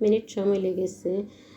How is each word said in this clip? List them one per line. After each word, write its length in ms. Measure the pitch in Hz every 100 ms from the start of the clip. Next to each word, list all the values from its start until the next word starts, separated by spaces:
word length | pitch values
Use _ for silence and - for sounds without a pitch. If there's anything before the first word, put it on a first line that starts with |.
মিনিট 220 | 214 220 -
সময় 300 | 202 196 196
লেগেছে। 640 | 185 185 185 - 180 190 208 - -